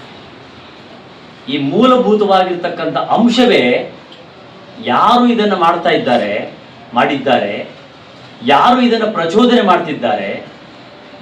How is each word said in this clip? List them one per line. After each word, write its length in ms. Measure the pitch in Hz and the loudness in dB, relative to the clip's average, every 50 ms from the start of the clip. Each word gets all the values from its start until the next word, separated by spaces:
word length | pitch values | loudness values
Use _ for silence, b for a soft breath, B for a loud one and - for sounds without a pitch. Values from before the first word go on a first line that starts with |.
| - - - - - - - - - - - - - - - - - - - - - - - - - - - - - 127 | -20 -20 -20 -20 -20 -20 -20 -20 -20 -20 -20 -20 -20 -20 -20 -20 -20 -20 -20 -20 -20 -20 -20 -20 -20 -20 -20 -18 -10 -8
ಈ 100 | 143 139 | -6 -4
ಮೂಲಭೂತವಾಗಿರ್ತಕ್ಕಂಥ 1400 | 139 143 170 208 247 254 254 208 190 202 214 208 202 202 190 185 185 175 175 165 - 170 - - 156 151 143 | -4 -2 0 2 4 4 4 4 2 2 2 2 2 2 2 2 2 0 -2 -4 -6 -6 -6 -6 -6 -4 -4
ಅಂಶವೇ 1000 | 160 - - - 208 240 233 - 254 240 202 - 135 123 123 - - - - - - - - - - - - - - - - - - - - - - 226 | -4 -2 -2 0 2 2 2 2 2 2 4 2 2 2 0 0 -2 -4 -8 -14 -18 -20 -20 -20 -20 -20 -20 -20 -20 -20 -20 -20 -20 -20 -20 -18 -10 -6
ಯಾರು 420 | 233 - - 180 214 247 240 247 | -2 0 2 2 4 4 4 4
ಇದನ್ನ 280 | 240 220 208 208 202 190 | 2 2 2 0 0 0
ಮಾಡ್ತಾ 360 | 175 165 165 175 170 - 170 | 0 0 0 0 0 0 0
ಇದ್ದಾರೆ, 640 | 156 139 120 135 123 110 104 101 101 110 - - - - - - - - - - 117 | 0 0 0 0 0 0 0 -2 -6 -6 -8 -10 -14 -18 -20 -20 -20 -20 -18 -6 -2
ಮಾಡಿದ್ದಾರೆ, 760 | 123 139 156 147 131 117 135 120 104 104 101 104 - - - - - - - - - - - - - - - - - - | -2 0 0 -2 -4 -2 0 0 0 -2 -4 -6 -8 -10 -12 -16 -20 -20 -20 -20 -20 -20 -20 -20 -20 -20 -20 -18 -6 -2
ಯಾರು 340 | 120 143 143 - 247 240 254 | 0 2 2 4 2 2 2
ಇದನ್ನ 240 | 240 226 220 220 214 208 | 2 0 0 0 -2 -4
ಪ್ರಚೋದನೆ 500 | - 165 165 165 175 220 247 240 240 226 | -4 -4 -4 -2 0 2 2 4 2 2
ಮಾಡ್ತಿದ್ದಾರೆ, 840 | 208 185 180 165 160 156 139 117 120 117 - 101 98 101 - - - - - - - - - - - - - - - - - - | 2 2 0 0 -2 -4 -6 -6 -4 -4 -4 -4 -4 -8 -10 -10 -12 -16 -20 -20 -20 -20 -20 -20 -20 -20 -20 -20 -20 -20 -20 -14